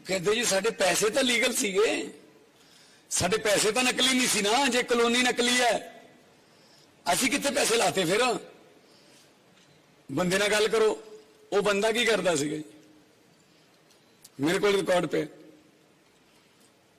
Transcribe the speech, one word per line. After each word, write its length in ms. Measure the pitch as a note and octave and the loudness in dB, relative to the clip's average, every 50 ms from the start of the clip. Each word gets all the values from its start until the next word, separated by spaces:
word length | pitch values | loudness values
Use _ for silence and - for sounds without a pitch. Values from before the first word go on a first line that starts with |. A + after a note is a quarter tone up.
| - | -8
ਕਹਿੰਦੇ 280 | - F#3+ F#3+ E3 F#3+ G#3+ | -6 -6 -4 -2 -2 0
"ਜੀ 100 | A#3 A#3 | 0 0
ਸਾਡੇ 260 | G3 G3 G3 F#3+ A3+ - - G3 | 0 0 0 0 -2 -2 0 0
ਪੈਸੇ 280 | F3+ E3+ D#3 F#3+ A3 | 0 2 0 0 0
ਤਾਂ 120 | - C#4+ C4 | 0 0 0
ਲੀਗਲ 300 | B3 A#3+ A3+ A#3+ B3 A3+ | 0 0 0 0 0 0
ਸੀਗੇ, 560 | - - G#3 F3+ G3 G#3+ - - - - - - - - - - _ _ _ _ _ - - - - - - - - _ _ | -2 -4 -2 0 0 0 2 0 -2 -6 -8 -12 -16 -20 -20 -20 _ _ _ _ _ -20 -20 -20 -20 -20 -20 -20 -20 _ _
ਸਾਡੇ 280 | - - D#3+ F3+ G#3+ G#3+ | -4 -2 0 0 0 0
ਪੈਸੇ 340 | G#3+ G#3+ G3+ E3 E3+ G#3 G#3 | 0 2 2 2 2 0 0
ਤਾਂ 100 | B3 B3+ | 0 0
ਨਕਲੀ 320 | B3+ A#3+ - B3+ B3+ C4 | 0 0 0 0 0 2
ਨਹੀਂ 140 | B3+ B3+ G#3+ | 2 0 0
ਸੀ 140 | - G#3+ G3 | 0 0 0
ਨਾ, 240 | G3+ A3 C4+ C#4+ | 2 2 2 2
ਜੇ 160 | C4 A#3 B3 A#3 | 2 0 -2 -2
ਕਲੋਨੀ 400 | - A#3+ A#3 A#3 A#3 A#3 B3 B3 | 0 0 2 2 2 2 2 2
ਨਕਲੀ 380 | B3 A#3+ B3 A#3+ A#3+ B3 B3 | 0 0 0 0 0 2 2
ਹੈ 140 | B3 A#3 G3+ - - - - - - - - - - _ _ _ _ _ _ _ - _ - - - _ _ _ _ | 2 2 0 0 -4 -10 -16 -20 -20 -20 -20 -20 -20 _ _ _ _ _ _ _ -20 _ -20 -20 -20 _ _ _ _
ਅਸੀਂ 240 | - F3+ E3 B3 C4 | -2 0 0 0 0
ਕਿੱਥੇ 200 | - - - C#4+ | 0 -2 -2 -2
ਪੈਸੇ 260 | - C#4+ A#3+ - A3 | 0 0 0 0 0
ਲਾਤੇ 280 | A#3 G#3+ F3+ C#3 F#3+ F#3 | 2 2 0 0 0 0
ਫਿਰ?" 180 | D#3 F#3+ A3 B3 B3+ A3 E3+ - - - - - - - - _ _ - - - - - - - _ _ _ _ _ _ _ _ _ _ _ _ _ _ _ _ - | 0 2 2 2 0 0 -2 -6 -10 -18 -20 -20 -20 -20 -20 _ _ -20 -20 -20 -20 -20 -20 -20 _ _ _ _ _ _ _ _ _ _ _ _ _ _ _ _ -8
ਬੰਦੇ 280 | C3+ D3 F#3 F3 F3+ G3 | -6 -4 -2 0 0 0
ਨਾਲ 100 | G#3 G#3 | 0 0
ਗੱਲ 200 | G#3 G#3 G#3+ A3 | 2 2 2 2
ਕਰੋ, 280 | G#3 A3 A3 G#3+ - - - - - - - - _ _ - - F3 | 2 2 2 2 0 -2 -8 -14 -20 -20 -20 -20 _ _ -10 -4 -2
ਉਹ 100 | G3+ F#3+ | 0 0
ਬੰਦਾ 300 | G#3 G3+ G3 G#3 A3+ A3+ | 0 0 0 0 0 0
ਕੀ 120 | A#3 A#3+ | 0 0
ਕਰਦਾ 320 | A3 A3 F#3+ F3 F#3 E3+ | 0 0 0 0 0 0
ਸੀਗਾ 200 | C#3 C#3+ D3+ D#3 | 0 -2 -4 -6
ਜੀ, 80 | D#3 D#3 - - - - - - - _ _ _ _ _ _ _ _ _ _ _ _ _ _ _ _ _ _ _ _ _ _ _ _ - - - - | -8 -10 -14 -18 -20 -20 -20 -20 -20 _ _ _ _ _ _ _ _ _ _ _ _ _ _ _ _ _ _ _ _ _ _ _ _ -20 -20 -10 -4
ਮੇਰੇ 180 | C3+ D#3+ F#3 F#3+ | -2 -2 0 2
ਕੋਲ 160 | G3+ G3+ G3 | 2 2 2
ਰਿਕਾਰਡ 300 | G3 E3+ E3 F#3 F3+ F3 | 2 0 2 0 0 0
ਪਿਆ। 200 | D3+ - D#3+ D3+ D3+ - - - - - - _ _ _ _ _ _ _ _ _ _ _ _ _ _ _ _ _ _ _ _ _ _ _ _ _ _ _ | 0 -2 -4 -4 -6 -10 -18 -20 -20 -20 -20 _ _ _ _ _ _ _ _ _ _ _ _ _ _ _ _ _ _ _ _ _ _ _ _ _ _ _